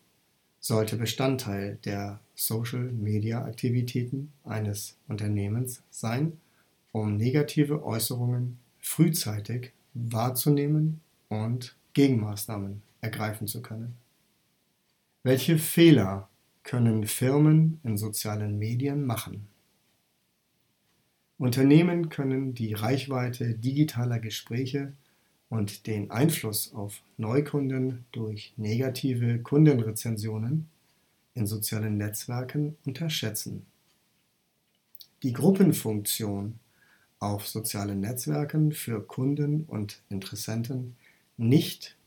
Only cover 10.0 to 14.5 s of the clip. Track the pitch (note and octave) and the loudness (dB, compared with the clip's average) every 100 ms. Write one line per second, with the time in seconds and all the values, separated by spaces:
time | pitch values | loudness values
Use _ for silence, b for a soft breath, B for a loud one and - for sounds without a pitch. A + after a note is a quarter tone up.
10 | A#2 A2+ B2 B2 D#3 C#3+ C#3+ D3+ D#3 D#3 | -4 -2 0 0 2 4 4 2 2 -2
11 | - _ - G#2+ A2 B2 - - _ - | -10 _ -6 -4 -2 -4 -6 -16 _ 4
12 | C#3 A#2+ G#2+ G#2 - G#2 G2 G2+ - _ | 4 4 0 -4 -6 -6 -8 -10 -16 _
13 | A#2 - A2 G#2+ G#2 A#2 - A2+ A#2 - | -10 -6 -6 -6 -8 -8 -10 -10 -10 -14
14 | _ _ _ _ _ | _ _ _ _ _